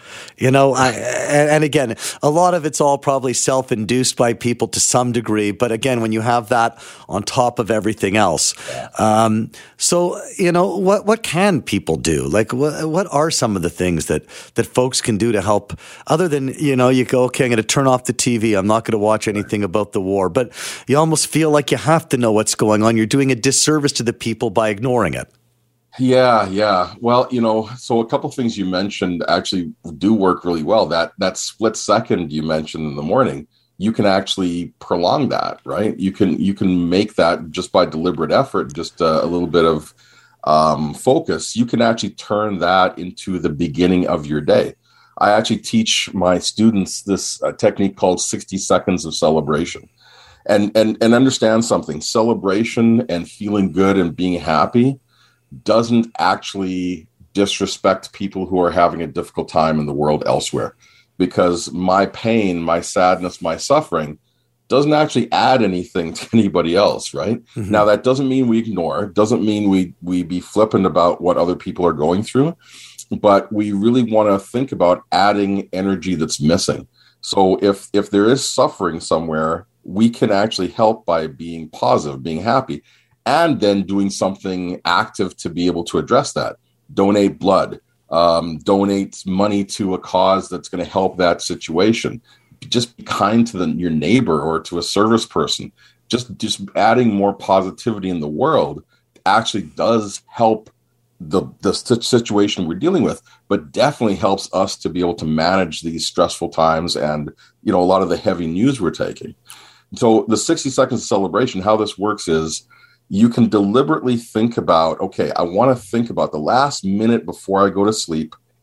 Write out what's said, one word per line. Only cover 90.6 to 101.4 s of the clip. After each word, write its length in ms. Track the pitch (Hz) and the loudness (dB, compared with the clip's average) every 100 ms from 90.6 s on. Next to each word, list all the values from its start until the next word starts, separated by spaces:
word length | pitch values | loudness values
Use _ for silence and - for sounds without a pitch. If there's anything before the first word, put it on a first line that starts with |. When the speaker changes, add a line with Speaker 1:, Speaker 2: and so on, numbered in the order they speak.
| - | -10
Speaker 2:
gonna 160 | 90 85 | -8 -4
help 320 | 95 95 87 | 0 -2 2
that 240 | 90 85 | 0 0
situation. 800 | - 87 - 80 104 113 - 73 _ _ _ _ - | -4 -8 -6 0 2 2 -2 -8 _ _ _ _ -4
Just 260 | 120 120 _ | -2 -2 _
be 60 | |
kind 420 | - - 101 113 117 | -8 -2 2 2 2
to 100 | 92 | 0
the, 100 | 82 | -4
your 220 | 85 87 | -2 -2
neighbor 500 | 78 73 123 85 76 | -2 2 2 2 0
or 180 | 78 80 | 0 -4
to 160 | - 85 | -4 -8
a 60 | |
service 420 | - 98 107 117 - | -4 0 2 2 0
person. 460 | 85 71 - - _ _ _ - | -4 -2 -4 -10 _ _ _ -6
Just, 280 | 117 - 95 | -6 -6 -8
just 240 | 110 - 98 - | -6 -6 -6 0
adding 380 | 107 117 117 | 2 4 2
more 200 | 101 98 | 2 0
positivity 760 | 98 - 95 92 - 120 104 95 | -2 2 2 2 -6 -6 -4 -4
in 100 | 87 | -6
the 80 | 76 | -6
world 560 | 76 139 139 71 73 - _ _ _ - | -2 0 2 0 -6 -16 _ _ _ 2
actually 380 | 98 220 - | 2 2 -6
does 580 | 78 - 107 117 104 - _ | -8 -4 0 0 -2 -12 _
help 420 | - 113 107 - _ _ _ _ _ | 0 0 0 -4 _ _ _ _ _
the, 240 | 80 95 | -2 -2